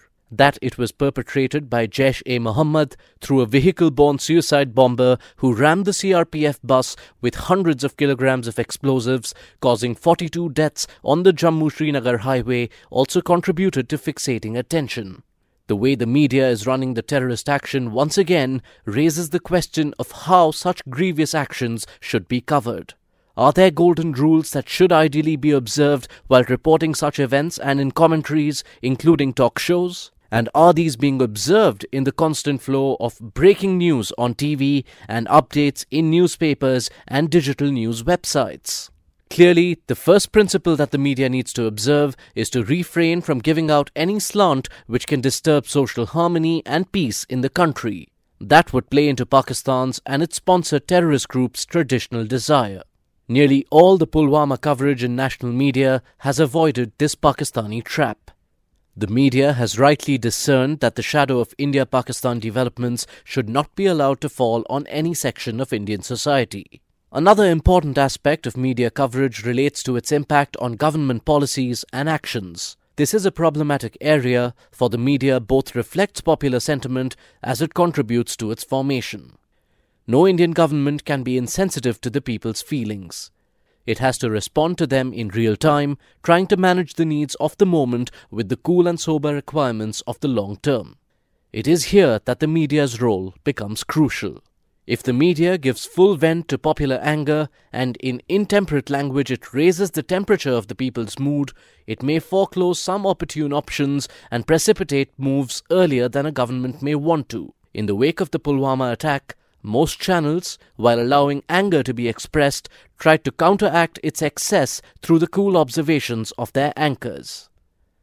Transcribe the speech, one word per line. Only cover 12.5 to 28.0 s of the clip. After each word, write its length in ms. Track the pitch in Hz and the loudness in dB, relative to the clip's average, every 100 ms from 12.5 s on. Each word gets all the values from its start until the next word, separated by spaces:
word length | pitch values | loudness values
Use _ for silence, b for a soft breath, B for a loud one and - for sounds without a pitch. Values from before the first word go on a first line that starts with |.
| 123 120 b b | -2 -4 b b
also 300 | - 135 180 | -2 0 0
contributed 680 | 170 175 185 165 190 135 123 | 2 0 0 0 0 0 -4
to 100 | 147 | -6
fixating 580 | - - - 113 107 117 | -6 -6 -4 -4 -4 -6
attention. 680 | 123 165 131 123 95 90 _ _ _ _ - | -2 -2 -2 -8 -10 -16 _ _ _ _ -6
The 80 | |
way 220 | 104 127 127 | 0 0 0
the 100 | 117 | 2
media 420 | 139 143 135 131 | 2 4 4 2
is 160 | 113 | 0
running 300 | 110 131 131 | -2 -2 -2
the 80 | 117 | -4
terrorist 460 | - 143 127 117 - | -2 -2 -2 -4 -2
action 420 | 143 - 135 120 | -2 -2 -4 -2
once 260 | 110 151 202 | -2 0 0
again 460 | 175 175 131 131 b b | 2 2 0 -4 b b
raises 460 | - 107 160 151 160 | -6 0 0 0 -4
the 100 | 165 | -6
question 520 | - 175 - - 147 - | -2 -2 0 -2 -4 -4
of 140 | 127 | -10
how 400 | - 156 185 160 | -8 2 4 4
such 360 | - 180 180 135 | 0 -4 -6 -8
grievous 460 | 127 185 151 151 | -4 -2 0 -2
actions 540 | 160 135 - 120 117 - B | -2 -4 -4 -4 -6 -10 B
should 300 | - 117 90 | -6 -6 -2
be 120 | 123 | -6
covered. 540 | - 147 117 95 - - _ _ _ - | 0 -2 0 -8 -12 -20 _ _ _ 2
Are 160 | 131 | 4
there 200 | 175 185 | 6 4
golden 400 | 147 175 165 165 | 6 2 2 -2
rules 400 | 127 151 160 147 | 0 4 4 2
that 160 | 147 - | -6 -6
should 240 | - 180 | 2 4
ideally 420 | 165 156 147 156 | 6 4 2 0
be 160 | 151 147 | 0 2
observed 560 | 139 113 143 143 143 - B - | 2 0 0 2 2 -4 B 2
while 160 | 127 | 4
reporting 500 | 123 127 160 156 160 | 4 0 2 2 2
such 240 | 147 131 - | -2 -2 -2
events 400 | 131 139 160 - | 0 0 -2 -4
and 220 | 139 139 | -2 -2
in 100 | 139 | -2
commentaries, 720 | - | 2